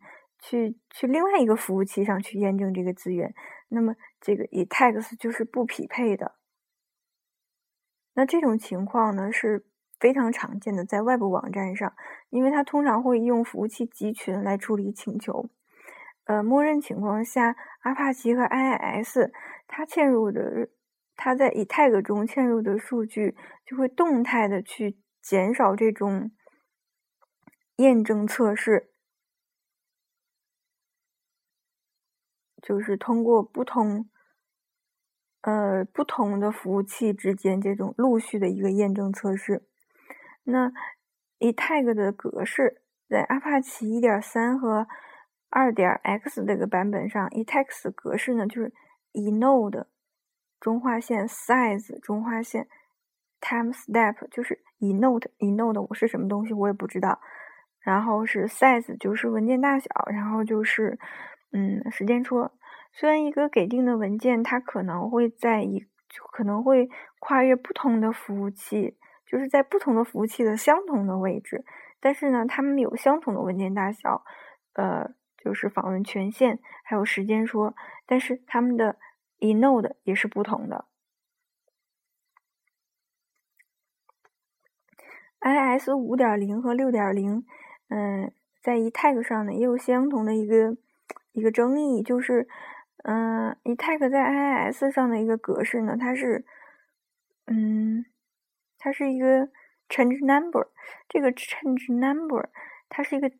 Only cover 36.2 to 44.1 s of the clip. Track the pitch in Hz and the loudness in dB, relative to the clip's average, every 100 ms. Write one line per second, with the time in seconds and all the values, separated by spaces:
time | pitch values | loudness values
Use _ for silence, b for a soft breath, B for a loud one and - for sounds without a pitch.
36.2 | 208 202 208 214 185 196 196 - 220 208 | -2 0 -2 -4 -2 -2 -2 -2 -2 0
37.2 | 190 196 196 190 196 202 190 - 254 226 | -2 0 0 0 0 -2 -4 0 2 2
38.2 | - 214 185 196 196 196 202 196 196 196 | 0 -2 -2 0 0 2 2 0 -2 -4
39.2 | 196 196 - 202 _ _ B B B B | -4 -4 -2 -4 _ _ B B B B
40.2 | B B - 254 254 254 B B _ _ | B B -2 0 0 -2 B B _ _
41.2 | _ - 233 226 - 311 240 214 202 202 | _ -2 -2 0 0 0 2 2 0 -2
42.2 | - - - - 262 - _ _ - 214 | -6 -6 -4 0 0 0 _ _ -2 0
43.2 | - 277 302 277 262 - 214 233 233 | 0 -2 0 0 -2 -6 -4 2 2